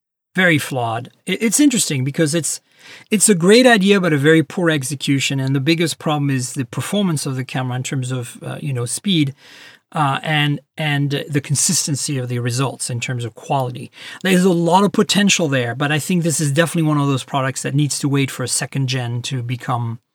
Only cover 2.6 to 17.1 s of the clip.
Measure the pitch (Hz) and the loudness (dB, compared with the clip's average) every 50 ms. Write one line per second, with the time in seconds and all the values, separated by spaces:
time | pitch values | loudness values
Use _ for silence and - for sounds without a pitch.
2.6 | - _ _ _ - - - - - _ 214 196 - - 208 165 165 185 214 240 | -12 _ _ _ -20 -20 -20 -20 -6 _ 0 2 4 4 4 4 6 6 8 8
3.6 | 254 247 233 208 185 196 202 202 180 170 151 139 135 156 160 160 151 - - 196 | 8 8 6 6 6 4 4 4 4 2 2 4 6 6 6 6 4 2 -2 -2
4.6 | 175 165 156 147 127 - 151 131 - - 143 135 - - 143 135 135 131 139 143 | 0 0 0 0 -2 -4 -6 -6 -2 -2 0 0 0 -2 -2 -2 -2 0 -2 0
5.6 | 131 156 170 165 175 156 - - - 160 151 147 143 139 135 131 127 - - 143 | 0 0 0 2 0 -2 -4 -4 -4 -2 -2 0 0 0 0 0 -2 -4 -6 -6
6.6 | 127 - - 135 - - 196 208 202 180 160 143 - 151 131 131 127 - - 135 | -8 -6 -6 -8 -6 -4 -2 0 0 0 0 -2 -2 -4 -4 -6 -6 -6 -6 -6
7.6 | 127 127 123 127 127 - 151 135 123 123 131 127 120 - - - - 131 131 - | -4 -4 -4 -6 -6 -4 -4 -4 -4 -4 -4 -6 -6 -8 -12 -14 -12 -12 -10 -8
8.6 | - 147 131 120 123 120 - - - 202 190 160 147 135 135 - - - - - | -6 -6 -4 -4 -4 -6 -6 -6 -2 0 0 2 0 0 -2 -8 -14 -20 -20 -20
9.6 | - - - _ _ _ - 160 151 135 135 - - 165 151 147 147 147 143 - | -20 -20 -20 _ _ _ -4 -2 -2 0 -2 -2 -4 -2 -2 0 0 0 -2 -4
10.6 | - _ _ - 156 151 143 143 143 139 143 139 - - 143 143 - - 143 - | -6 _ _ -6 -4 -2 0 0 0 -2 -2 -4 -6 -4 -4 -4 -2 -2 -2 0
11.6 | - - 180 - - - 143 - - - 143 131 123 123 123 120 120 123 117 127 | 0 0 0 -2 -2 -2 -4 -4 -4 -4 -4 -4 -4 -4 -4 -4 -2 -2 -2 -2
12.6 | 139 - 123 - - - 127 120 - - 127 120 120 110 - - - - 147 139 | -2 -2 -4 -6 -8 -6 -6 -6 -4 -4 -4 -6 -6 -8 -10 -12 -6 -4 -2 -2
13.6 | 131 123 123 - 113 - - - - - - - - 190 190 180 180 190 170 170 | -2 -2 -6 -8 -12 -14 -16 -18 -18 -18 -12 -6 0 2 2 4 4 4 4 2
14.6 | 170 165 175 190 208 196 - - 208 - - 208 208 190 - - 170 143 139 131 | 2 4 4 4 4 4 2 2 0 2 2 2 2 2 2 2 0 0 0 0
15.6 | 120 117 117 135 147 143 151 151 - - 185 175 160 170 143 - 160 143 135 160 | 0 -2 -2 -2 -2 0 0 -2 -2 0 0 0 0 0 0 0 0 0 2 2
16.6 | 165 151 - 170 156 151 151 147 143 139 | 2 2 0 0 0 2 2 2 2 2